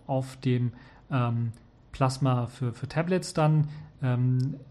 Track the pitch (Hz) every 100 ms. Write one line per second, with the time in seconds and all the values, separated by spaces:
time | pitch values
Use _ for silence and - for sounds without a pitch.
0 | - 131 131 - 127 123 123 - - -
1 | - 135 123 117 117 - - - - -
2 | 131 131 135 123 120 - 123 110 127 151
3 | 170 185 - - 151 156 147 - - -
4 | 127 123 127 127 131 - -